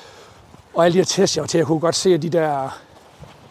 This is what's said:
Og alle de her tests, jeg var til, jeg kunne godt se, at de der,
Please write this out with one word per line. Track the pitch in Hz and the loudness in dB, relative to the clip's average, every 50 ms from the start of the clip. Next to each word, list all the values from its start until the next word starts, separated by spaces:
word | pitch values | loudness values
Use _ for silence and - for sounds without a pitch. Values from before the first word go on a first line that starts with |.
| - - - - - - - - - - - - _ _ - | -16 -20 -20 -20 -20 -20 -20 -20 -20 -20 -20 -20 _ _ -2
Og | - 170 | 2 2
alle | 175 170 | 4 4
de | 185 | 2
her | - | 2
tests, | - - - 196 170 - 160 | 0 0 0 0 0 0 -2
jeg | |
var | 139 131 | -4 -2
til, | - 165 | 0 0
jeg | 156 127 | 0 0
kunne | 165 156 | 0 0
godt | 156 170 - | 0 -2 -2
se, | - - 190 180 | 0 0 2 2
at | 160 | 2
de | 143 170 | 0 -2
der, | 156 170 160 156 143 139 131 131 - - - - - - - - - - - - - - - - | -2 0 0 0 -2 -4 -6 -8 -10 -14 -18 -20 -20 -20 -20 -20 -20 -20 -20 -20 -20 -20 -20 -20